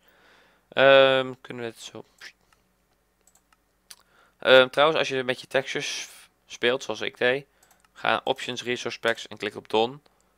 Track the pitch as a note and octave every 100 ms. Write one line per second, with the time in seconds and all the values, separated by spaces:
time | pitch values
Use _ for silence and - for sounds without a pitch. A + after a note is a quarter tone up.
0 | _ _ _ _ _ _ _ - C3+ C3+
1 | C3+ C3 C3 B2 - B2 A#2 - - A2
2 | - _ - - _ _ _ _ _ _
3 | _ _ _ _ _ _ _ _ - -
4 | _ _ _ _ - C3 B2+ C#3+ D3+ D#3
5 | C3+ C3+ B2 B2+ - C3+ C3 D3 - -
6 | - - - _ - - A#2+ C3+ - A2
7 | G#2 - B2 C#3 - _ _ _ _ -
8 | A2 A2+ - - - B2 A#2 B2 A#2+ -
9 | A#2 A2+ - A2 G#2 A2 - A2 A#2 D3
10 | _ _ _